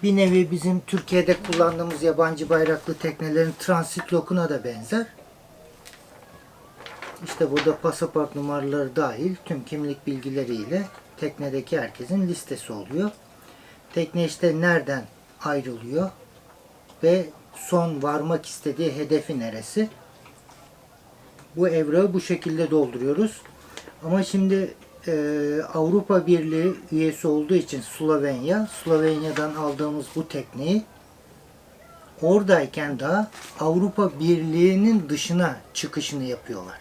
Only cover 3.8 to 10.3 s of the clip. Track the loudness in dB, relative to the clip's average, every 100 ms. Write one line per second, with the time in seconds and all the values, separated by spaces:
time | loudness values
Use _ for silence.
3.8 | 0 -6 -2 -2 0 0 0 -2 -4 -10
4.8 | -4 -4 -4 -10 -20 -20 -20 -20 -20 -20
5.8 | -20 -20 -20 -20 -20 -20 -20 -20 -20 -20
6.8 | -20 -16 -16 -14 -14 -2 0 2 0 0
7.8 | -2 -2 -2 -2 -4 -4 -4 -4 -2 -4
8.8 | -2 -2 -2 -2 -4 -6 -8 -8 -6 -6
9.8 | -6 -6 -6 -6 -6